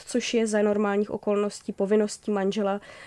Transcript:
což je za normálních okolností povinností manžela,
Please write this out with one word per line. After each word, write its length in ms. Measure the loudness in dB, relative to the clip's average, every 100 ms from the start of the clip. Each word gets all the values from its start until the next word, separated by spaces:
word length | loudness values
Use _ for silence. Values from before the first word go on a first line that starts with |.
| -6
což 280 | -4 0
je 140 | 0 2
za 140 | 2
normálních 500 | 2 2 2 0 0
okolností 640 | -2 0 0 0 -4 -8
povinností 580 | -2 2 2 2 -2 -4
manžela, 500 | 0 0 0 0 -2 -6 -18